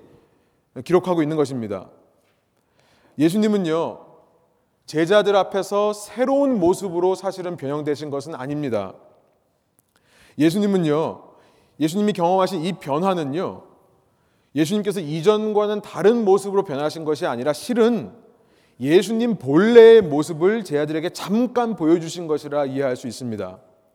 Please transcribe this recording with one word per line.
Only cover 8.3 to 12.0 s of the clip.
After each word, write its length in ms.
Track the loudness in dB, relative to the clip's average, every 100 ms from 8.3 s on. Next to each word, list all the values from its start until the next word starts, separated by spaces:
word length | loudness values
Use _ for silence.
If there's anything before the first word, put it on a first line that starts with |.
아닙니다. 600 | -12 -8 -6 -4 -4 -6 -12 -20 _ _ _ _ _ _ _ _ _ _ _ _ 0
예수님은요, 840 | 2 2 0 0 2 0 -2 -8 -18 _ _ _ _ -4
예수님이 340 | -2 0